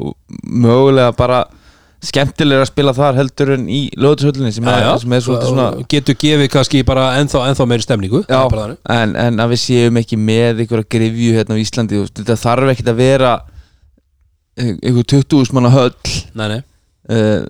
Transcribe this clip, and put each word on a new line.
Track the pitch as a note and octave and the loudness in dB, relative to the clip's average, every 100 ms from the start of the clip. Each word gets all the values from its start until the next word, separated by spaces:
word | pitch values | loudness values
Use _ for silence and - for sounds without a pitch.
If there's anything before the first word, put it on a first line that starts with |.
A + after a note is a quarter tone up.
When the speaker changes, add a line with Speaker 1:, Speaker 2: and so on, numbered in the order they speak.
| C#2+ | -6
Speaker 1:
og | - - - G1+ | -12 -18 -16 -6
mögulega | A#2+ A#2 B2 C3+ C3+ B2 | 0 4 4 4 4 2
bara | A2 B2 B2+ - - _ _ _ _ | 0 0 0 -2 -10 _ _ _ _
skemmtilegra | - C3+ C#3 - D3+ C3+ C3 | -6 -2 -2 0 0 2 0
að | |
spila | - C#3+ | 0 -2
þar | B2 C#3+ | 0 0
heldur | B2+ C3+ - C3+ | 0 -2 -2 -2
en | C3+ G2 | -2 -2
í | B2+ C#3+ | -4 -4
Laugardalshöllinni | - C3+ D3 C#3+ C3+ B2+ | 0 2 2 0 0 -4
sem | G#2+ A#2+ | -2 -2
er, | |
Speaker 2:
Já, | B2 B2 | 0 0
já. | B2 | 0
Speaker 1:
sem | A#2+ | 0
er | B2 | -2
svolítið | A#2+ A#2+ B2+ | 0 -2 0
svona | C3 A#2+ | 0 -2
Speaker 2:
Og... | - B2+ | -4 -4
getur | D3 C3+ C#3 | -4 -2 0
gefið | D3+ D3+ C#3 | 2 2 2
kannski | C#3+ B2+ C3+ | 0 2 0
bara | B2+ C3 C3 | 2 0 0
ennþá, | C3 D3 C#3 | 0 0 0
ennþá | B2+ C3+ B2+ | 0 0 0
meiri | A#2+ | 0
stemningu. | - A#2 F#2+ B2+ | 0 -2 0 -2
Speaker 1:
Já, | G#3 | 0
Speaker 2:
Það | C#3 | 0
er | C3 | 0
bara | A2 | -2
þannig. | G#2+ D3 - | -6 -10 -4
Speaker 1:
en, | A#2 A2 | -2 0
en | - A#2+ A2+ | 0 0 0
að | A#2 | 0
við | A#2+ | -2
séum | - B2 A#2+ A#2 | 0 2 2 0
ekki | A2+ A2 | -2 -2
með | G#2+ A2+ A#2+ A2+ | 0 2 2 0
einhverja | A2+ A2+ G#2+ | -2 -4 -2
gryfju | A2+ A2+ A2+ A#2 A2+ | -2 -2 0 0 2
hérna | G#2+ | 0
á | A2 | -2
Íslandi, | G#2+ - A2 | -4 -4 -2
þú | G#2 | -2
veist, | G2 - | -4 -6
þetta | G#2 A2 | -4 -2
þarf | A#2+ A#2+ C3+ | 0 0 0
ekkit | B2 A#2+ | -2 -2
að | A2+ | 0
vera | B2+ C3+ B2+ A2+ - - - _ _ _ _ _ _ _ _ - | 2 2 2 -2 -6 -20 -20 _ _ _ _ _ _ _ _ -6
ein-, | A#2+ F2+ | -6 -4
einhver | - A#2+ A#2 | -2 0 2
tuttugu | C#3 C3 D3 | 2 2 0
þúsund | B2+ | 2
manna | C3 B2 | 2 4
höll. | C3+ B2 - - - - | 4 2 -2 -8 -8 -10
Speaker 2:
Nei, | A2 G#2+ | -8 -6
nei. | A2 - _ _ _ - | -6 -10 _ _ _ -4
Speaker 1:
Eh, | A2+ G#2+ G#2 | 0 2 0